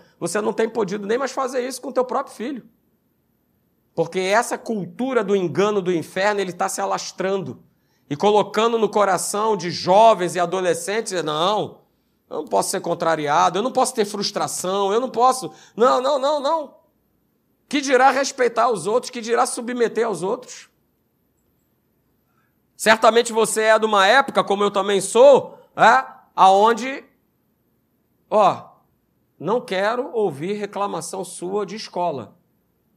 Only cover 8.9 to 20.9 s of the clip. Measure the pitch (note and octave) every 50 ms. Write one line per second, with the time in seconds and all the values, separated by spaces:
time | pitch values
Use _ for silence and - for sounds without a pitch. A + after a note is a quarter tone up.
8.9 | - G#3+ G3 G3 F#3 E3+ F3 - - G3+ G#3+ A3 G#3+ F#3 E3 F3 F3 E3+ - F3
9.9 | F#3 G#3 A3+ A3+ A3 F3+ F3+ E3+ D3 F3+ F3 F3 F3+ F#3+ F#3 F3 D#3+ E3 - F#3+
10.9 | G3+ A3+ A3+ A3+ F#3+ F3 D3+ D#3 D3+ D#3 E3+ F#3+ G#3+ G#3 D#3 - - - _ _
11.9 | _ _ _ _ _ _ _ _ - - D4 - G3 G3 F3+ - - F#3 F#3+ F3
12.9 | E3+ E3 F3 E3 D#3+ D#3 D3+ C#3+ D3 E3 F#3 F#3 E3+ F#3+ A3+ B3+ G#3 B3+ A#3 A3+
13.9 | - A3+ G3+ G#3 - G3+ G3 - - F3+ D#3 D3 - - - F3+ F#3+ G3+ G3+ F#3+
14.9 | G3+ A#3 C4 A#3+ - A3 B3 C4 B3 - F3 D3+ - - - _ _ F#3+ A3+ C4
15.9 | C4+ B3+ B3 C4+ D4 C4+ C4 C#4+ D#4 D4 B3+ C#4+ E4 D#4+ D4 A3+ - _ _ _
16.9 | _ _ _ _ _ _ _ _ _ _ _ _ _ _ _ _ - D4+ C4+ C4+
17.9 | C4+ B3 B3+ C4+ B3+ C4 C#4 C4+ - - B3+ A#3 A#3 A3+ A3+ B3+ A3+ F#3 D3+ G3
18.9 | A3 B3 A#3+ - - A#3+ G#3+ A#3+ A#3 A#3+ C#4 B3 - - A#3+ A3 B3 B3 A#3 G#3
19.9 | - G#3+ A#3 A#3 G3+ D#3 E3+ F#3+ A#3+ B3 - - - - - _ _ _ _ _